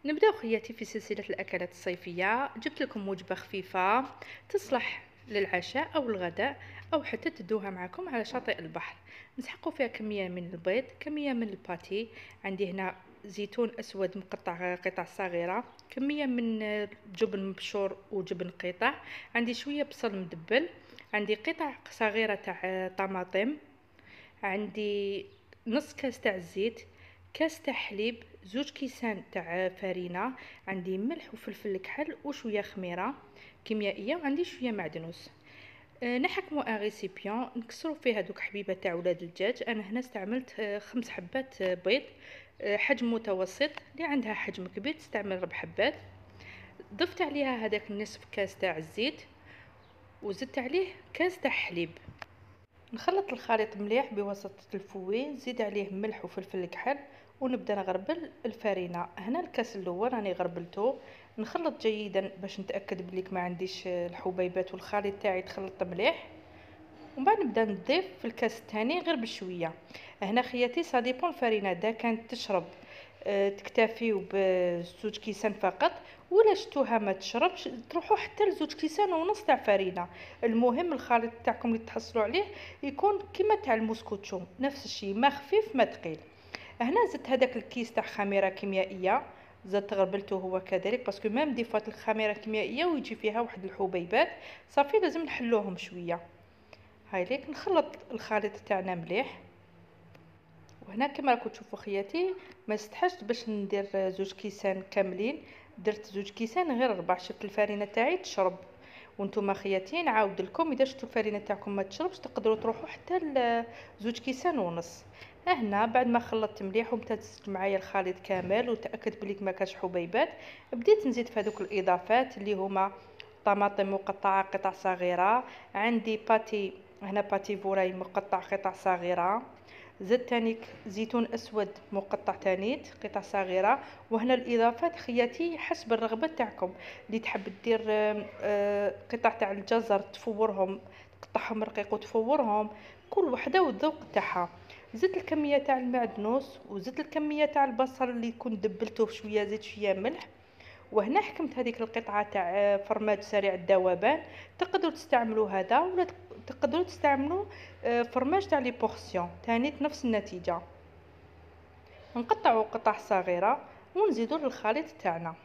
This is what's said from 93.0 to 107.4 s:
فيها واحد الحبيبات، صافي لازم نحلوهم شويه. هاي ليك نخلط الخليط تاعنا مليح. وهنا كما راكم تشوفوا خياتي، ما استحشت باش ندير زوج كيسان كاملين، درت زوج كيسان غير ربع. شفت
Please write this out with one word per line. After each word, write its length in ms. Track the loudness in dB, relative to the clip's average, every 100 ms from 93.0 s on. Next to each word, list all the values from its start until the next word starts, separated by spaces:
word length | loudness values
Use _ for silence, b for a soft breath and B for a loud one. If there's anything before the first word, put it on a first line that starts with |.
| -2
فيها 260 | -4 -2 0
واحد 240 | -2 -6
الحبيبات، 640 | -10 -2 0 0 2 4 4 0 B B B
صافي 260 | 2 6 6
لازم 280 | 4 0
نحلوهم 520 | -4 -4 2 2 2 -6
شويه. 440 | -8 -8 -4 -4 -4 -20 -20 B B B B B -4
هاي 120 | -2
ليك 260 | 0 -2 -4
نخلط 480 | -6 4 4 4 -6 -10
الخليط 420 | -10 -2 0 0 -6 -2
تاعنا 280 | 0 0
مليح. 460 | -4 -2 -2 -2 -8 -20 -20 -20 -20 -20 -20 -20 -20 -20 -20 _ -20 -20 -20 -10
وهنا 180 | -2 0
كما 280 | 2 4
راكم 160 | 4 2
تشوفوا 280 | -10 -12 -10
خياتي، 560 | -2 -2 0 0 0 -2 B B -4
ما 60 |
استحشت 500 | -4 -4 2 2 2
باش 240 | -4 -4 -2
ندير 640 | -4 0 0 0 0 0
زوج 220 | 0 -4
كيسان 500 | -4 -10 -2 -2 -2 0
كاملين، 520 | 0 2 2 -2 -2 B B B -4
درت 260 | -2 -2
زوج 260 | -6 -8 -8
كيسان 500 | -4 -2 0 0 2
غير 180 | 2 2
ربع. 200 | 0 0
شفت 260 | -2 -10